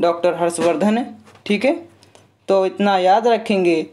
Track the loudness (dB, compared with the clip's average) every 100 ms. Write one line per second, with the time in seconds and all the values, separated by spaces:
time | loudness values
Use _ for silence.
0 | -2 0 -2 0 -2 0 -2 0 0 0
1 | -4 -12 -20 -12 -4 -2 0 -2 -6 _
2 | _ -20 _ _ -2 0 0 0 0 2
3 | 4 4 2 0 0 0 0 0 -2